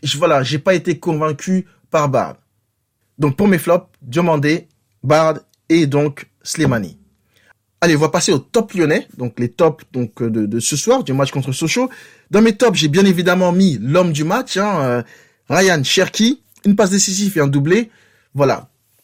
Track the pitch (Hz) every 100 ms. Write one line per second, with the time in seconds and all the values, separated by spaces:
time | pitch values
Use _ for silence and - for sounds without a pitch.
0 | 139 143 170 143 123 147 196 180 180 165
1 | 180 151 156 147 - 185 - _ _ 160
2 | 143 127 82 - _ _ _ _ _ _
3 | _ - 139 139 208 180 170 175 - _
4 | 127 143 175 151 147 170 - _ _ _
5 | 131 156 160 151 _ _ - 165 147 143
6 | 151 143 - _ - - 151 117 87 -
7 | _ _ _ _ _ _ _ - 175 147
8 | 156 175 - 147 - 226 220 185 151 120
9 | - - 123 - 120 - 165 - - 131
10 | 120 - 117 110 104 117 - 147 220 262
11 | 143 135 139 143 127 131 160 240 254 -
12 | - _ - 202 226 214 240 180 156 165
13 | 196 175 175 185 180 175 190 131 120 175
14 | 180 147 156 226 - 185 208 175 131 120
15 | 113 - _ _ - 156 190 165 131 185
16 | 180 - 226 277 _ _ 208 202 196 196
17 | 196 185 202 160 139 143 147 202 226 _
18 | _ _ _ 135 190 - - _ _ _